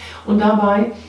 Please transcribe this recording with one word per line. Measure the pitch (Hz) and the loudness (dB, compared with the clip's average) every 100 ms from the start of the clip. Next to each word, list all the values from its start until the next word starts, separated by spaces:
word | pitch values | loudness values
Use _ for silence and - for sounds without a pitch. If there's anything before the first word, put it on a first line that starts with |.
| - - - | -18 -12 -2
Und | 208 | 2
dabei | 214 208 202 202 233 - | 4 2 2 2 0 -4